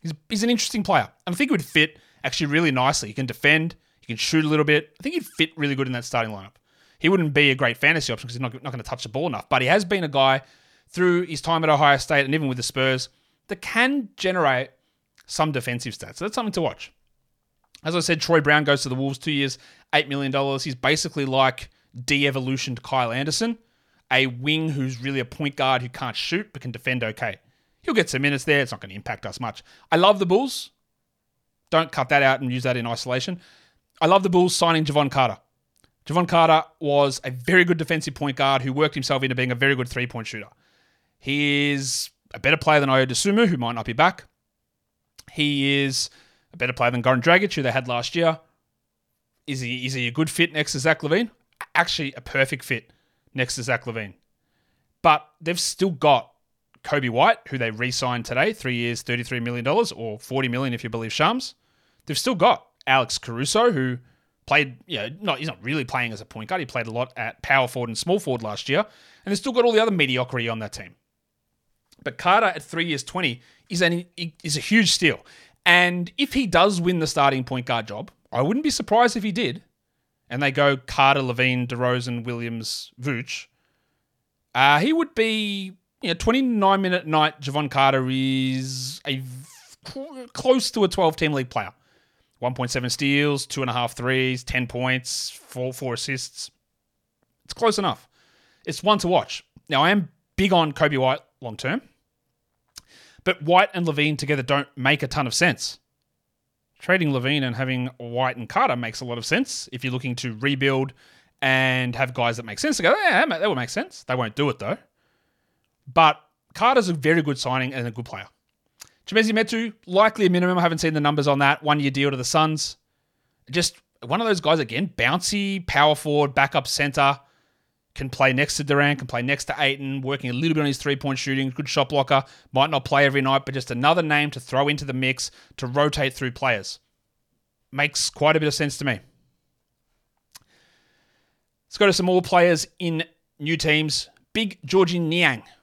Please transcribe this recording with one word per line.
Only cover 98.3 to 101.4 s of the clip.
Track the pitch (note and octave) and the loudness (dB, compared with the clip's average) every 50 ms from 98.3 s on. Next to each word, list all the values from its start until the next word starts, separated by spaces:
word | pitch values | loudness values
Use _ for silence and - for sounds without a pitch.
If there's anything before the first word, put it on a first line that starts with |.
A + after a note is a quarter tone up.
| _ _ _ _ _ _ _ | _ _ _ _ _ _ _
It's | - D#3+ - - | -10 -10 -2 2
one | G3 G#3+ G3+ | 2 2 2
to | - F3 | 2 2
watch. | F3+ E3 - - - - - _ _ - _ _ | 2 2 2 0 -10 -14 -14 _ _ -20 _ _
Now, | - C3+ D3 | 2 4 4
I | E3+ | 6
am | G3+ G#3 F3 - _ _ _ _ _ | 4 4 2 -2 _ _ _ _ _
big | - F#3+ F3 F#3 | 0 2 4 4
on | F3 D#3+ D3+ C#3 | 4 4 2 2
Coby | - D#3 D3 C#3+ C3 | 0 0 2 2 2
White | C3 C3 C3 D3+ _ _ _ _ | 2 2 0 0 _ _ _ _